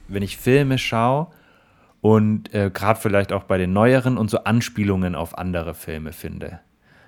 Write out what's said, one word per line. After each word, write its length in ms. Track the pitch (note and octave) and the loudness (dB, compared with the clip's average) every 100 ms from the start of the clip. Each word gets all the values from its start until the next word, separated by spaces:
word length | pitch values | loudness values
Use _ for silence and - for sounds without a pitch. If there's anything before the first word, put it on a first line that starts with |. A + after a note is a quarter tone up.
| - | -10
wenn 140 | G2 | -6
ich 120 | G2 - | -6 -4
Filme 420 | - C3+ C3+ C3 | 2 2 2 0
schaue 500 | - A2+ A#2+ C#3 E3 _ _ _ _ _ _ _ | -2 0 2 0 -4 _ _ _ _ _ _ _
und, 520 | G#2+ A2 G#2+ G#2+ - | 4 6 4 0 -4
äh, 180 | G#2+ G2 | -2 -2
grad 240 | - G2+ A2 | -2 0 0
vielleicht 340 | A2 G2 G2 | 2 0 0
auch 120 | F#2+ | -4
bei 120 | - F#2+ | -2 -2
den 160 | F2+ | 0
neueren 460 | F#2+ A#2 C3 B2+ B2 | 4 4 4 2 0
und 120 | G#2+ | 0
so 140 | - | -2
Anspielungen 720 | G2 A#2 - - G2+ F#2 F2+ | 0 0 0 -2 0 0 -2
auf 240 | D#2 E2+ - | -4 -8 -8
andere 360 | F2+ F2 D#2+ | -6 -6 -6
Filme 380 | E2 - D#2 D#2 | -10 -10 -10 -12
finde. 460 | - D#2+ D#2+ D#2 F2 _ _ _ _ | -12 -14 -12 -12 -14 _ _ _ _